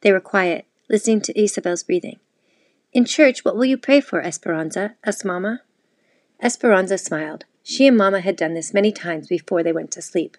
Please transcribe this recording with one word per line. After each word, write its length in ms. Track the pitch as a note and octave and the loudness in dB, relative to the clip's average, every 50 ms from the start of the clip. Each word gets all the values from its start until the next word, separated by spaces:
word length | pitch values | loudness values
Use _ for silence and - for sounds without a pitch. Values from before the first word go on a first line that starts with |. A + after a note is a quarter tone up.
| - | 2
They 100 | G#3 F#3+ | 4 4
were 80 | F#3 | 2
quiet, 440 | F#3 - - G3 F#3 F3 E3 - - _ _ _ _ - | 2 -2 -2 0 0 0 -2 -4 -8 _ _ _ _ -2
listening 340 | - G#3 - A3+ A3 G#3 - | -2 0 2 2 0 0 0
to 180 | - A3 G#3+ | -2 -2 0
Isabel's 420 | G#3+ G3+ - - - F3+ F3 E3+ - | 0 0 0 -2 -4 -4 -4 -4 -4
breathing. 380 | - F3+ F3+ - - - - _ _ _ _ _ _ _ _ _ _ _ _ _ _ - | -2 -2 -4 -4 -6 -16 -20 _ _ _ _ _ _ _ _ _ _ _ _ _ _ 0
"In 120 | B3 A#3+ | 2 2
church, 400 | - - - D#4 C4 B3+ - - | 2 4 4 4 4 4 2 -2
what 120 | - - | -4 -2
will 80 | G#3 B3+ | 0 0
you 120 | C4 C4+ | 0 0
pray 240 | C4 - - C4+ C#4+ | 0 0 4 4 4
for, 200 | C4+ - - E3 | 4 2 -4 -4
Esperanza?" 720 | - F3 D#3+ - - - E3 D#3+ D#3+ D#3 - F3+ G3 G#3+ A3+ _ - | -4 -6 -8 -8 -6 -6 -4 -4 -4 -6 -6 -6 -6 -6 -8 _ -6
asked 220 | G#3+ G3+ - - | -6 -6 -4 -4
Mama. 380 | G3 F3 F3+ F#3 G#3 A#3 B3+ _ _ _ _ _ _ _ _ _ _ _ _ _ _ _ - | -6 -6 -4 -4 -6 -6 -8 _ _ _ _ _ _ _ _ _ _ _ _ _ _ _ -4
Esperanza 580 | - A#3+ - - - A#3+ G#3 F#3 F#3 F#3 G3 F3+ | -4 -4 -2 0 2 4 4 4 2 0 -2 -4
smiled. 460 | - - E3+ D3+ D#3 D#3 D#3 - - _ _ _ _ | -4 -6 -6 -6 -6 -8 -10 -14 -16 _ _ _ _
She 200 | - - - C4+ | -8 0 4 6
and 100 | C#4 B3+ | 6 6
Mama 240 | A3 G3 G3 G3 F#3+ | 6 4 4 2 0
had 160 | E3+ G3 F#3 | 0 -2 -2
done 160 | - E3+ D#3+ E3 | -2 -2 -4 -4
this 220 | E3 D#3+ - - | -6 -6 -4 0
many 180 | G3+ G3+ G#3+ G#3 | 2 2 2 0
times 340 | - - F3 E3 D#3 D3+ | -2 -8 -8 -8 -8 -6
before 360 | - F3+ E3+ - - F#3+ E3+ E3 | -4 -6 -6 -4 -2 -2 -2 0
they 100 | E3+ E3 | -2 -2
went 180 | D#3+ D#3 - - | -4 -6 -10 -12
to 100 | - - | -14 -12
sleep. 340 | - - E3+ D#3+ - _ | -6 -4 -4 -4 -6 _